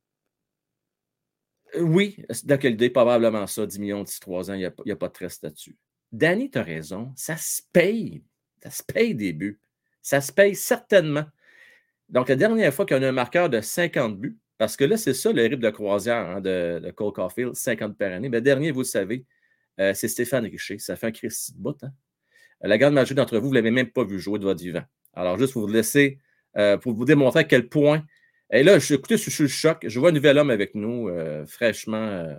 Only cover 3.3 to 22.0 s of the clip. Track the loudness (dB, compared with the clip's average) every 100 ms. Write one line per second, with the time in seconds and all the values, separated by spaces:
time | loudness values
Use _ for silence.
3.3 | 0 -4 -4 -6 -6 -6 -6 -8 -12 -8
4.3 | -8 -6 -6 -6 -8 -10 -8 -8 -8 -12
5.3 | -10 -14 -14 -20 -20 _ _ _ -2 0
6.3 | 0 -2 -4 -6 -8 -10 -12 -12 -12 -10
7.3 | -8 -8 -10 -2 2 2 0 -6 -10 -20
8.3 | _ _ _ -16 -14 -6 -2 0 0 -4
9.3 | -4 -8 -10 _ _ _ _ -2 -2 0
10.3 | 2 2 2 -2 -2 2 2 4 -2 -6
11.3 | _ _ _ -20 _ _ _ _ 0 2
12.3 | 4 4 4 2 2 0 2 2 0 0
13.3 | 0 2 0 -4 -2 -2 0 -2 -4 -10
14.3 | -12 _ -4 -4 0 2 2 0 -2 0
15.3 | 2 2 2 -2 -2 -2 -2 0 -2 -2
16.3 | -6 -2 -2 -2 -4 -8 -6 -6 -4 -6
17.3 | -4 -6 -4 -4 -4 -6 -6 -6 -6 -4
18.3 | 0 4 2 2 -4 -4 -4 -4 -6 -10
19.3 | _ _ _ _ -2 -2 0 -4 -4 -2
20.3 | -2 -4 -8 -12 -10 -10 -6 -6 -6 -10
21.3 | -10 -12 -10 -10 -8 -12 -16